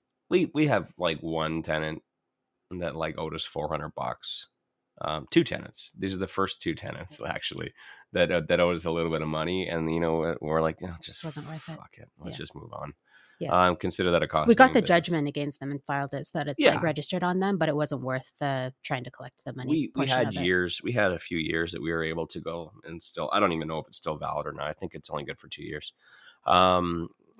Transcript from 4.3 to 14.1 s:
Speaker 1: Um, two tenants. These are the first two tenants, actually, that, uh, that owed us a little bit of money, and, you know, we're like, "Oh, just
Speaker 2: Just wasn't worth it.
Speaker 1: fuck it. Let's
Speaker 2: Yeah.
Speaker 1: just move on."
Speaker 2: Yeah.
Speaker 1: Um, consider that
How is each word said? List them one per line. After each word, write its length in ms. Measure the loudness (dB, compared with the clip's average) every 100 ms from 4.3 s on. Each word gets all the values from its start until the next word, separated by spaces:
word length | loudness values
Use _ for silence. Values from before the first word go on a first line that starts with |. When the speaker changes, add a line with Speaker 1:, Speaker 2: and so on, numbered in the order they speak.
| -10 -10 _ _ _ _ -8
Speaker 1:
Um, 280 | -6 -4 0
two 140 | 2
tenants. 480 | 2 -4 -8 -12 -14 -6
These 180 | -4 -4
are 40 |
the 80 | -4
first 320 | 0 -2 -2
two 120 | -4
tenants, 480 | -6 -6 -10 -12 -10 -8
actually, 460 | -6 -6 -6 -10 -12 -20 -20 -6
that, 180 | 2 4
uh, 100 | 4 4
that 120 | 4
owed 160 | 6 4
us 100 | 0
a 60 |
little 200 | 0 0
bit 100 | 0
of 60 | 0
money, 400 | -2 0 -2 -2
and, 260 | -2 0
you 60 | 2
know, 360 | 2 2 0 -2
we're 200 | 0 2
like, 160 | 2 0
"Oh, 40 | -8 -10
just 200 | -12 -10
Speaker 2:
Just 20 |
wasn't 240 | -10 -8 -10
worth 220 | -12 -12
it. 60 | -14
Speaker 1:
fuck 180 | -16 -20
it. 120 | -20 _
Let's 180 | -14 -10
Speaker 2:
Yeah. 60 |
Speaker 1:
just 120 | -12 -12
move 180 | -14
on." 200 | -10 -12 -12 _ -20 -20 _
Speaker 2:
Yeah. 280 | 2 6 6
Speaker 1:
Um, 80 | 6
consider 340 | 0 0
that 140 | 4